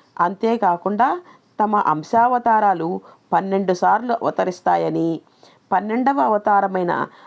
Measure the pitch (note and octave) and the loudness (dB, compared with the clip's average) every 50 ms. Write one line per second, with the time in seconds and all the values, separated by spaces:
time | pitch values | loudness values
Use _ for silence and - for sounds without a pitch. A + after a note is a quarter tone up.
0 | _ _ - - F3 F3+ G3 - A3+ A3+ A#3 A3+ G#3 F3+ F3 F3 - F#3+ G#3 G3+ | _ _ -6 -4 -2 -2 -2 -2 -2 -2 0 0 0 0 0 0 -2 -2 0 0
1 | A#3+ C#4+ F4 F4+ - - - _ _ _ _ - A3 A3 G#3 G#3 - - D#3 D#3 | 0 0 0 -4 -8 -14 -20 _ _ _ _ -2 -2 0 0 0 0 0 -2 -2
2 | D3+ - - A3+ A#3 B3+ B3 A#3+ A#3+ A#3 A3 A3 G#3+ G3+ F#3 E3 D#3+ E3+ F#3+ F#3+ | -2 0 2 2 2 2 2 0 2 2 2 4 4 2 2 0 -2 -4 -6 -6
3 | - - - _ _ - F#3 E3+ F#3+ F#3+ F#3+ G3 G3 F3+ F3+ F3+ F#3 F#3 G3 A3 | -10 -14 -20 _ _ -2 -2 -2 0 0 -2 0 0 0 0 0 2 2 2 0
4 | A#3+ B3 A#3 - - D3 - - F#3 F#3 F3+ - - F3+ F3 E3+ E3 D#3+ D#3+ E3 | 0 -2 -4 -2 -2 -2 -2 -2 -2 -4 -4 -4 -2 0 0 0 0 -2 -2 -2
5 | E3 E3 E3 D#3 - _ _ _ - - _ _ _ - G3 F#3 G3+ G#3+ A3 B3 | -2 -2 -4 -6 -10 _ _ _ -20 -20 _ _ _ -4 -2 -2 -2 -2 -2 0
6 | B3+ C4+ C#4 C#4 C4 A#3 G#3+ G#3 G#3+ G#3+ G3+ G3 G3 F#3+ F#3+ F#3 F3 F3 D3+ A#2+ | 0 0 0 2 2 2 0 0 2 2 2 2 2 0 0 -2 -2 -2 -2 -2
7 | D3 - - - - | -4 -6 -8 -14 -20